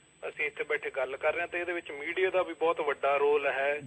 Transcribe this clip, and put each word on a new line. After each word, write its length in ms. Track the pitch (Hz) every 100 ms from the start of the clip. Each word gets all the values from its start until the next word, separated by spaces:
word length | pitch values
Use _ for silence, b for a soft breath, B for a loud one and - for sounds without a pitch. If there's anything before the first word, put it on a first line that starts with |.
| b _ 160
ਅਸੀਂ 180 | - 151
ਇੱਥੇ 180 | 147
ਬੈਠੇ 260 | 147 147 147
ਗੱਲ 260 | 139 127 135
ਕਰ 160 | 156
ਰਹੇ 80 | 151
ਹਾਂ 80 | 175
ਤੇ 120 | 175
ਇਹਦੇ 120 | 175
ਵਿੱਚ 180 | 175 165
ਮੀਡੀਆ 400 | 143 151 170 185
ਦਾ 120 | 180
ਵੀ 120 | 165
ਬਹੁਤ 260 | 165 160 170
ਵੱਡਾ 360 | 151 139 139 143
ਰੋਲ 300 | 143 147 139
ਹੈ। 340 | 131 139 147